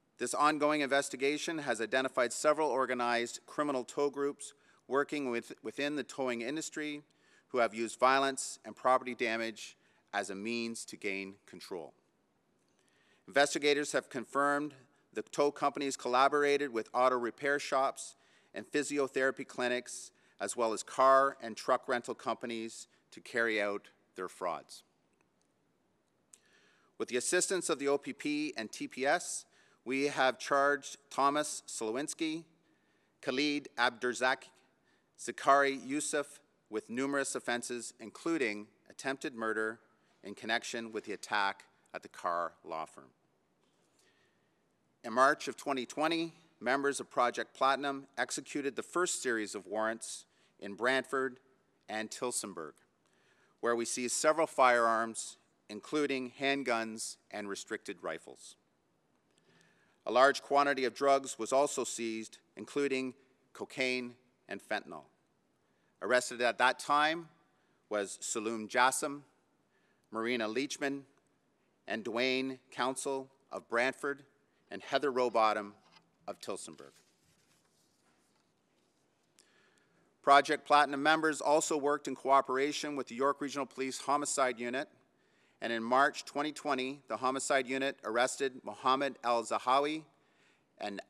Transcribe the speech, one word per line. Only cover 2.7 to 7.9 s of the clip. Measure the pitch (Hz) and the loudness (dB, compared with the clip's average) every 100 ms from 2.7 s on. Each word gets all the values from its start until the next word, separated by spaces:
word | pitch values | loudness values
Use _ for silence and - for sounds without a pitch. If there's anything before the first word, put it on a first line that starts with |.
organized | 127 123 123 120 120 120 - - | 0 0 0 0 0 -2 -6 -10
criminal | - 147 135 | -4 -2 -2
tow | 117 - 143 | -4 -2 -2
groups | 139 143 143 - - _ _ - | 0 -4 -4 -12 -18 _ _ -2
working | 127 143 151 135 | 0 0 -2 -2
with, | 117 113 - | -4 -6 -10
within | 110 - 143 | -10 -4 -4
the | 147 | -4
towing | 123 - 127 120 | -6 -4 -4 -2
industry | 117 151 151 - 151 147 147 _ _ _ _ | -4 -6 -8 -8 -8 -10 -14 _ _ _ _
who | 127 | 2
have | 117 | 2
used | 107 113 | 2 -6